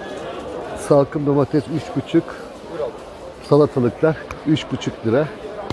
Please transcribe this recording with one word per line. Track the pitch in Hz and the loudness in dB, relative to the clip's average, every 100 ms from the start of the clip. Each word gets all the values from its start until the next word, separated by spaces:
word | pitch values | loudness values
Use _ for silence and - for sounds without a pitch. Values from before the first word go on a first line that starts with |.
| - - - - - - - - | -8 -8 -8 -8 -8 -8 -8 -2
Salkım | - 147 139 156 143 | 4 6 4 0 2
domates | 143 135 151 127 156 | 2 2 0 0 -4
üç | - - | -4 -4
buçuk. | - 165 165 - - - - 165 135 - - - - - | 0 0 0 -6 -12 -14 -10 -6 -6 -8 -14 -16 -16 -10
Salatalıklar | - 147 143 - 120 - 160 160 - - - | 4 6 6 4 2 4 2 2 -4 -4 2
üç | 156 - | 2 0
buçuk | 131 - - 113 | -4 -4 -4 2
lira. | 117 151 - - - - | 2 2 -4 -10 -8 -8